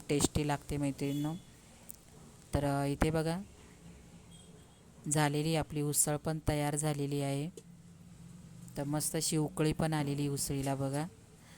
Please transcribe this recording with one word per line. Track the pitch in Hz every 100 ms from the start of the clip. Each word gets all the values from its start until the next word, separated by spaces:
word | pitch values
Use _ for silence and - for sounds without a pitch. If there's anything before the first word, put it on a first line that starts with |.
| -
टेस्टी | 147 - 160 147
लागते | 143 - 147
मैत्रिणींनो. | 143 135 143 143 147 175 - - - - - - - - - - -
तर, | 143
अ, | 143 139
इथे | 139 143 160
बघा | 160 160 175 202 - - - - - - - - - - - - - - - 160
झालेली | 151 147 147 156 160
आपली | 147 147
उसळ | 147 143 - 147
पण | 160 156 -
तयार | 151 147 147
झालेली | 151 143 143 143
आहे. | 139 139 156 - - - - - - - - - - - - -
तर |
मस्त | 143 151 - 165
अशी | - 160
उकळी | 147 - 156
पण | 156 160
आलेली | 156 139 143 143
उसळीला | 139 - 139 135
बघा. | 135 135 143 165 - - - -